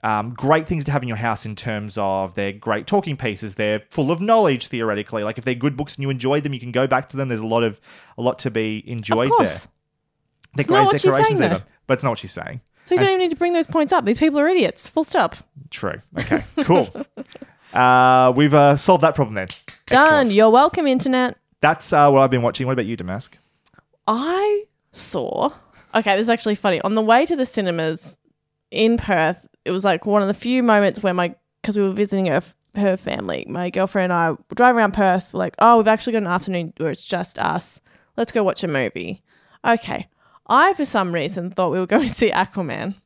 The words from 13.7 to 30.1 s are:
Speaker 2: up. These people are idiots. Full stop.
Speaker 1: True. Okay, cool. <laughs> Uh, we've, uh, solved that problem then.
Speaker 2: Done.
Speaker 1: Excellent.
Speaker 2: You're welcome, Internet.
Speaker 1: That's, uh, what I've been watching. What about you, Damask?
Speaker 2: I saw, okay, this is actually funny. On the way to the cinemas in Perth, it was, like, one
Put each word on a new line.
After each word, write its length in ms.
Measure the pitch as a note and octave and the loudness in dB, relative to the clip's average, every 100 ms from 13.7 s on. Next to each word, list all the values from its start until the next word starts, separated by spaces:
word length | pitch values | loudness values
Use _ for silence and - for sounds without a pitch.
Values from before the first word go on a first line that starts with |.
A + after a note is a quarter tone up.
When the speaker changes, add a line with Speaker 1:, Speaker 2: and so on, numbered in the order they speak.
| D#4+ D4 | -2 0
Speaker 2:
up. 120 | F4+ G#3+ | 0 0
These 120 | A#3 | 0
people 220 | D#4 D4 | 0 2
are 80 | D4 | 0
idiots. 420 | F#4 G3 - - | 2 0 -4 -8
Full 140 | - | -6
stop. 320 | D#4 F4+ E3+ - _ - - | -2 0 -2 -4 _ -20 -18
Speaker 1:
True. 300 | - F#2+ - _ - | -8 -8 -8 _ -10
Okay, 260 | - - - - | -4 -4 -4 -6
cool. 260 | C#4+ F#3 - | 2 2 2
<laughs> 60 | - C#4+ - - - - _ _ | -6 -14 -14 -20 -20 -20 _ _
Uh, 600 | - B2+ B2+ B2+ B2+ B2+ B2+ | 2 6 6 6 6 4 4
we've, 200 | D3 D3 | 4 6
uh, 200 | C#3+ C#3+ | 6 4
solved 280 | - F3+ | 4 4
that 100 | D#3+ | 4
problem 220 | D3+ B2+ G#2+ | 2 -2 -4
then. 120 | F#2 - - - - | -8 -12 -20 -20 0
Speaker 2:
Done. 140 | B3+ | 4
Speaker 1:
Excellent. 320 | D4+ D4+ B3 | 6 4 4
Speaker 2:
You're 180 | G3+ A3 | 4 6
welcome, 380 | A#3 D4+ - D4+ | 6 4 2 0
Internet. 500 | C4 C4+ B3+ B3 - _ _ | 0 0 0 -2 -4 _ _
Speaker 1:
That's, 320 | D3 D#3 - | 0 0 0
uh, 160 | D#3 D3 | 4 6
what 140 | C#3 | 6
I've 80 | C3+ | 4
been 100 | B2+ | 2
watching. 240 | A#2 - C3 | 0 -2 -4
What 80 | |
about 140 | C3 G#2+ | -2 -4
you, 100 | A#2 | -6
Damask? 400 | F2+ G2 - _ _ _ _ _ _ _ - | -8 -10 -12 _ _ _ _ _ _ _ -4
Speaker 2:
I 560 | A3 D4 F#4 G#4 G#4 G#4+ _ _ | -4 -2 -2 0 -2 -6 _ _
saw, 600 | - - - B2 - D4 - _ _ _ | -12 -8 -6 -6 -2 -4 -4 _ _ _
okay, 220 | - G#3+ G3 | -4 0 0
this 100 | A3+ | 0
is 40 | |
actually 240 | A3+ A3 G#3 | -2 -2 -2
funny. 260 | G#3 F3 | -2 -2
On 140 | F#3+ A3 | -2 -2
the 60 | |
way 240 | A3 A#3 D#4+ | 4 4 2
to 80 | D#4+ | -2
the 100 | B3+ | -4
cinemas 720 | - F#3+ E3+ D#3+ D#3+ - - _ _ _ _ _ | -2 -2 -2 -4 -4 -10 -18 _ _ _ _ _
in 260 | - A3 A#3 | 0 2 2
Perth, 480 | - F3+ D#3 F3 _ _ - | 0 2 2 -2 _ _ -6
it 60 | |
was, 140 | F3+ G3 | -2 0
like, 220 | E3+ | 0
one 160 | G#3 | 2